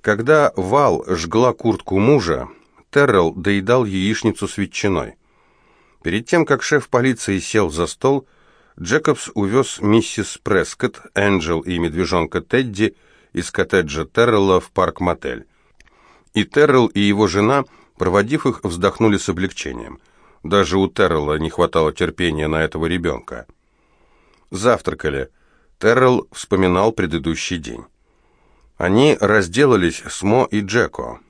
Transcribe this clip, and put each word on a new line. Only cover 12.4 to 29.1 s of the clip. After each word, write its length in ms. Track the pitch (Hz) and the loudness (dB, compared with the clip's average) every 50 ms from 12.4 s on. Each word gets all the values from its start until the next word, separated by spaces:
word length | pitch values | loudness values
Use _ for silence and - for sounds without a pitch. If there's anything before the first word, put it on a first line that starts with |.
Тедди 560 | - _ - 123 135 123 101 95 110 98 - _ _ _ _ _ _ _ _ | -4 _ 0 0 0 -2 -2 -2 -2 -2 -2 _ _ _ _ _ _ _ _
из 200 | - 87 - - | -8 -8 -6 -4
коттеджа 520 | - 92 - - 95 85 76 71 80 78 | -4 -2 0 2 0 0 0 -4 -6 -8
Террелла 540 | - _ - 117 123 113 104 98 98 92 90 | -4 _ 2 2 4 4 2 4 4 2 2
в 140 | 90 - _ | 0 -2 _
парк-мотель. 720 | - 92 82 80 - 90 90 82 - - 71 60 57 - _ _ _ _ _ _ _ _ _ _ _ _ _ _ _ _ _ _ | -2 -2 -2 -2 -2 -2 -2 -2 -2 -6 -10 -10 -10 -12 _ _ _ _ _ _ _ _ _ _ _ _ _ _ _ _ _ _
И 80 | 107 101 | -4 -4
Террелл, 440 | - - 143 147 147 131 131 120 110 | 0 2 2 4 4 6 4 4 2
и 100 | - 101 | 2 0
его 300 | 104 101 101 101 107 95 | 2 2 4 2 2 2
жена, 380 | 82 101 101 110 135 143 131 - _ _ _ _ _ | 2 2 2 2 2 0 -2 -4 _ _ _ _ _
проводив 500 | _ 87 92 90 101 101 110 143 151 - | _ -4 0 2 2 0 0 -2 -2 -2
их, 180 | 135 113 - - | -2 -4 -2 -6
вздохнули 520 | 101 85 85 90 101 - - 113 110 101 | -6 -4 0 0 -2 0 2 2 2 2
с 120 | 95 - - | 2 -2 -4
облегчением. 720 | 90 85 92 95 - - - 69 64 58 57 57 - - _ _ _ _ _ _ _ _ _ | -4 -4 -4 -6 -6 -8 -10 -10 -10 -10 -12 -14 -16 -20 _ _ _ _ _ _ _ _ _
Даже 340 | 78 95 101 95 76 90 | 0 2 2 2 2 2
у 120 | 95 95 95 | 0 0 0
Террелла 500 | - - 104 85 85 78 73 73 76 76 | 0 0 0 2 2 0 0 -2 -2 -2
не 120 | 80 78 | -4 -4
хватало 420 | - - 87 80 - 82 80 76 73 | 0 0 -2 0 2 0 0 0 0
терпения 560 | - 92 80 73 - 90 85 78 76 78 78 | -2 -4 -4 -2 -2 -2 -2 -2 -2 -2 -2
на 160 | 78 80 80 | 0 -2 -2
этого 220 | 78 - 80 80 | -2 -4 -4 -4
ребенка. 600 | 82 87 82 85 87 71 60 - - - 60 58 _ - _ _ _ _ _ _ _ _ _ _ _ _ _ _ _ _ _ _ _ | -2 -4 -2 -4 -4 -6 -6 -10 -14 -16 -16 -16 _ -20 _ _ _ _ _ _ _ _ _ _ _ _ _ _ _ _ _ _ _
Завтракали. 800 | - 95 104 123 120 87 - - 78 78 - 78 71 67 65 - _ _ _ _ _ _ _ _ _ _ | -12 -2 2 2 2 2 -2 -6 -8 -4 -6 -4 -4 -4 -8 -8 _ _ _ _ _ _ _ _ _ _
Террелл 480 | - 107 117 127 127 127 127 107 - _ - | 2 2 4 4 4 4 4 2 -2 _ -16
вспоминал 580 | - - _ 104 92 95 90 90 90 101 110 110 | -18 -6 _ 0 2 2 2 2 4 2 2 0
предыдущий 680 | - 95 85 78 82 69 82 80 - - - 92 85 | -2 -4 -2 -4 -4 -4 -4 -6 -4 -6 -6 -8 -8
день. 260 | 71 62 57 57 - _ _ _ _ _ _ _ _ _ _ _ _ _ _ _ _ _ _ _ | -8 -10 -14 -14 -16 _ _ _ _ _ _ _ _ _ _ _ _ _ _ _ _ _ _ _
Они 380 | - 90 95 110 135 151 | -2 2 4 4 4 4